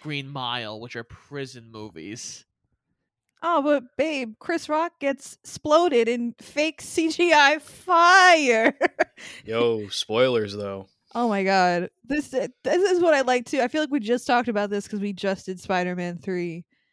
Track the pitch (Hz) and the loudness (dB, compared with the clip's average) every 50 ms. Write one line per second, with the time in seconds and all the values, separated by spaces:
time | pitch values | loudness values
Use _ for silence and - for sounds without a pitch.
0 | - 151 147 143 135 135 139 135 127 120 120 123 117 107 110 107 117 120 - 120 | -14 -10 -10 -10 -10 -10 -10 -8 -8 -6 -6 -6 -8 -10 -12 -12 -14 -14 -12 -14
1 | 113 - - - _ - 143 143 139 127 123 120 113 113 113 107 107 110 - 80 | -14 -14 -18 -20 _ -16 -12 -12 -12 -12 -14 -20 -20 -20 -16 -16 -16 -16 -16 -16
2 | 80 98 110 120 - - - - _ _ _ _ _ _ _ _ _ _ _ _ | -14 -14 -14 -14 -14 -14 -16 -18 _ _ _ _ _ _ _ _ _ _ _ _
3 | _ _ _ _ _ _ _ _ - 339 349 302 269 294 294 277 247 - _ - | _ _ _ _ _ _ _ _ -4 -2 0 0 2 2 0 0 0 -4 _ -4
4 | 285 320 302 269 247 220 214 - - - 339 330 - - 302 311 330 339 _ - | -2 -2 -2 -4 -6 -8 -10 -12 -8 -4 -4 -4 -4 -4 -2 -2 -2 -4 _ -6
5 | 285 277 277 - - - - _ - - - - - 302 302 330 349 359 269 233 | -4 -4 -4 -4 -8 -20 -20 _ -20 -18 -16 -8 -2 4 4 4 4 4 2 2
6 | 226 226 247 240 240 233 220 - - - - 285 302 320 302 - - - - 349 | 2 2 0 -2 -4 -6 -8 -10 -18 -10 -4 -2 -2 -2 -2 -6 -14 -8 -2 -2
7 | 320 320 320 - 349 349 311 294 285 277 302 311 - - - - - 370 359 339 | 0 0 0 0 2 4 6 6 6 6 4 2 -4 -12 -20 -12 -4 0 4 4
8 | 339 349 370 392 370 370 339 320 294 262 233 220 226 - - - - 349 _ - | 6 8 8 8 8 8 8 6 6 4 4 4 4 2 2 2 -2 -2 _ -2
9 | 339 - _ - - - - - - 104 110 117 120 117 113 110 104 101 - - | -4 -4 _ -20 -20 -20 -20 -18 -10 -4 0 2 2 2 2 0 -4 -8 -8 -8
10 | - - 107 117 131 131 123 113 107 101 101 104 101 98 98 98 95 - _ _ | -6 -2 2 2 2 4 2 0 -2 -2 -6 -8 -8 -8 -8 -8 -12 -16 _ _
11 | _ _ - 226 240 233 208 196 190 190 190 190 180 180 175 175 180 - _ _ | _ _ -6 -4 -2 -2 -2 -2 0 2 2 4 4 2 2 0 -4 -6 _ _
12 | _ - 277 302 285 - 262 254 - 247 - _ - - - 359 381 403 381 349 | _ -6 -4 -4 -4 -4 -4 -6 -6 -6 -8 _ -4 -2 0 2 2 2 2 2
13 | 349 330 302 277 262 247 254 247 240 - - 269 240 247 - 311 302 262 277 285 | 2 4 2 2 2 0 0 -2 -2 -4 -2 -2 -2 -2 -2 -4 -4 -2 -4 -4
14 | 202 214 240 254 - - 247 240 240 240 214 208 208 196 208 202 202 - 214 202 | -2 -2 -4 -4 -2 0 0 0 0 -2 -4 -4 -4 -4 -4 -6 -8 -8 -8 -8
15 | 196 208 196 175 - 196 190 190 - 190 190 180 - - 190 180 180 180 180 180 | -6 -6 -8 -6 -4 -6 -6 -6 -8 -12 -14 -12 -8 -4 -4 -2 -2 -4 -4 -6
16 | 175 175 175 170 - 196 185 180 175 175 160 175 170 _ _ _ _ _ | -8 -8 -10 -10 -8 -8 -6 -6 -6 -6 -8 -12 -14 _ _ _ _ _